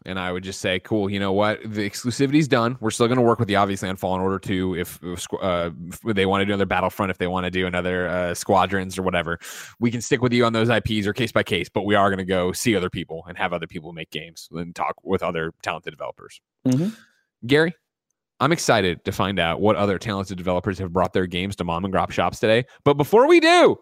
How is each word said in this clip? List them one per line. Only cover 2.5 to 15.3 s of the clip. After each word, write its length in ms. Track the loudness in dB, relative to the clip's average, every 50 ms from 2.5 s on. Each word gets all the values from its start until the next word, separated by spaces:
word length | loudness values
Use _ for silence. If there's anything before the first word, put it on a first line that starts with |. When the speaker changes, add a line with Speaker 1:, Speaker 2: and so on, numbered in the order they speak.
| 2 2 2 0 -2 -2
Speaker 1:
We're 100 | -4 -4
still 180 | 0 2 2 2
gonna 120 | 4 4
work 180 | 4 4 4 2
with 120 | 2 2
you, 80 | 4 4
obviously, 320 | 4 2 0 -2 -4 -6
on 60 | -4
Fallen 260 | -4 -2 -2 -2 0
Order 160 | 0 -2 -2 -4
two 360 | -4 -2 -2 -2 0 -2 -2
if, 240 | -4 -6 -8 -10 -12
if 240 | -12 -10 -10 -10 -8 -8
squ-, 140 | -8 -4
uh, 280 | -2 -2 0 0 -2 -4 -6 -10 -14 -14 -14 -8 -6 -2
if 80 | 0
they 80 | 2 2
wanna 220 | 2 2 2 2
do 60 | 2
another 120 | 2 0 0
Battlefront, 460 | 2 2 0 0 0 0 0 -2 -2
if 80 | 0 -2
they 80 | -2
wanna 240 | -2 -2 -2 -2 -2
do 160 | -2 -2 -2
another, 420 | 0 -2 -2 -2 -2 -2 -2 -2 -2
uh, 260 | -2 -2 -2 -4 -4
Squadrons 640 | -4 -2 2 2 2 2 2 0 -4 -4 -4 -6
or 60 | -4
whatever. 360 | -2 0 0 0 -2 -2 -6 -8 -10 -14 -16 -16 -18 -18 -8 _
We 100 | -2 -2
can 100 | -2 -4
stick 220 | -2 -2 0 0
with 100 | 2 2
you 140 | 4 4 2
on 80 | 2 2
those 160 | 2 2 2
I 100 | 2 0
Ps 260 | 0 -2 -2 0 0
or 60 | -2
case 180 | -2 -2 -4 0
by 120 | 0 -2
case, 260 | 0 0 -2 -4 -4 -4
but 140 | -4 -4
we 120 | 0 2 4
are 140 | 4 4 2
gonna 160 | 2 -2 -2
go 280 | -2 0 0 0 0
see 220 | -2 0 0 2 2
other 140 | 2 0 -2
people 360 | -4 -6 -8 -10 -12 -14 -14 -16
and 80 | -6
have 160 | -4 -4 -4
other 140 | -2 -6 -6
people 260 | -8 -10 -12 -12 -12
make 180 | -14 -14 -14 -12
games 380 | -12 -12 -12 -14 -18 -20 -20 -12
and 220 | -10 -10 -10 -10 -8
talk 220 | -6 -6 -6 -6 -8
with 200 | _ -4 -2 -2
other 300 | -2 -2